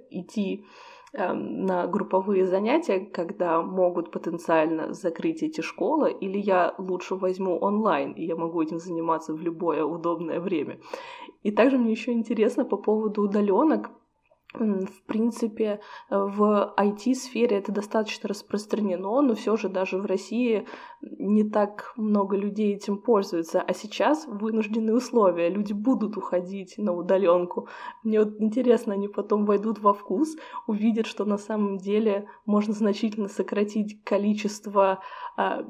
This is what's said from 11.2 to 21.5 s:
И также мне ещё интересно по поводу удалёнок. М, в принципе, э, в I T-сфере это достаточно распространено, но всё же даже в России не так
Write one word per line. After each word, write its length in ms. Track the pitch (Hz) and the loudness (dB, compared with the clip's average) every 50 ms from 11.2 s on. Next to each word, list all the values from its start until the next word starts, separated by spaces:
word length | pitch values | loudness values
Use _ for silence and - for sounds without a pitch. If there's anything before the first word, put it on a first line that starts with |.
| - - - _ - | -18 -18 -16 _ -4
И 80 | 202 208 | 0 4
также 260 | 214 220 277 269 254 | 4 6 6 6 4
мне 140 | 240 226 220 | 2 2 0
ещё 180 | 220 - 254 | -2 -2 -2
интересно 540 | 240 233 220 - 240 214 208 240 - - 254 | -2 -2 -2 -2 0 2 2 2 2 0 -2
по 120 | - - | -2 -2
поводу 460 | 196 - 214 214 214 220 214 202 214 202 | -2 0 0 0 2 0 0 0 0 0
удалёнок. 680 | 202 202 208 208 202 185 208 302 320 254 208 214 - - - _ _ _ _ _ _ _ _ _ - - | 2 2 2 2 4 4 4 4 4 4 2 0 -6 -12 -20 _ _ _ _ _ _ _ _ _ -14 -6
М, 320 | - 226 214 196 190 190 | -4 -2 0 0 0 -2
в 160 | 196 - - _ | -6 -8 -10 _
принципе, 760 | - - 214 226 240 226 - 233 220 214 - 220 214 202 208 - - - - - - | -6 -2 0 0 0 0 -2 -4 -4 -2 0 -2 -2 -2 -4 -8 -12 -18 -18 -6 -2
э, 60 | 202 | 0
в 580 | 196 196 202 196 208 208 214 208 202 202 - - | 0 0 0 2 4 4 4 6 4 2 2 2
I 160 | - 196 202 208 | 2 2 2 2
T-сфере 640 | - - 247 262 262 - - - 220 233 240 202 | 0 0 0 0 0 -2 -4 0 2 2 4 2
это 160 | 196 196 - 196 | 2 0 -2 -4
достаточно 560 | 208 208 - - 220 214 214 - - - 202 | -4 -4 -2 0 0 0 -2 -4 -6 -6 -6
распространено, 920 | 202 - - - - 202 214 - 247 220 208 196 180 175 190 196 226 269 | -6 -8 -8 -6 -6 -6 -4 -4 -2 -2 0 0 -2 -2 -2 -2 2 2
но 140 | 294 254 220 | 4 4 2
всё 220 | 208 - 202 214 | 2 0 0 0
же 120 | 214 214 185 | 0 0 -2
даже 300 | 185 185 190 190 - 185 | -2 -2 -2 -2 -2 -4
в 80 | 202 | -2
России 600 | 208 190 202 - - 220 233 254 240 220 196 - - - - - - - - - | -2 -2 -2 -4 -4 -2 0 0 2 0 0 -2 -6 -12 -16 -16 -18 -18 -18 -16
не 400 | - - - - 196 214 214 214 | -14 -10 -6 -2 2 4 4 4
так 480 | 214 | 2